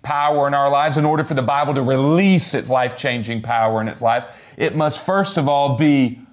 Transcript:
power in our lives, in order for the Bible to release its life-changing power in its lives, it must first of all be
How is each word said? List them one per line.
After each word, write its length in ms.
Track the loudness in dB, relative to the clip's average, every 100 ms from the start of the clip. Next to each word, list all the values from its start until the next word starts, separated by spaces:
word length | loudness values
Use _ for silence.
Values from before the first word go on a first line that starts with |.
power 440 | -6 -2 0 2 2
in 80 |
our 160 | 2 2
lives, 260 | 2 2 2
in 80 |
order 200 | 2 0
for 100 | -2
the 80 | -2
Bible 320 | 0 0 0
to 80 | 0
release 720 | 0 2 2 4 4 2 0
its 160 | -6 -2
life-changing 720 | 0 -2 -4 -4 -4 -4 -6
power 380 | -4 0 0 0
in 80 | -4
its 120 | -2
lives, 280 | 0 0 -4 -20 -16 -4
it 200 | -4 0
must 280 | -2 -2
first 320 | -2 -2 0 -2
of 120 | 0
all 280 | 2 0 2
be 440 | 2 4 2 -4 -18